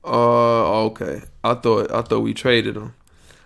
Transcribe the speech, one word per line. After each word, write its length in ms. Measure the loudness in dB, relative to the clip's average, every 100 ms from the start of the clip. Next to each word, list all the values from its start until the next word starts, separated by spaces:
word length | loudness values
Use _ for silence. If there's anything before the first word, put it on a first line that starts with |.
Uh, 800 | -2 0 2 4 2 2 2 2 0
okay. 360 | -4 -8 -8 -12 -6
I 120 | -2 0
thought, 340 | 2 2 0
I 120 | -4
thought 160 | 0 -2
we 160 | 0 -2
traded 400 | 2 2 0 -8
him. 160 | -14 -18 _ _ -20 -20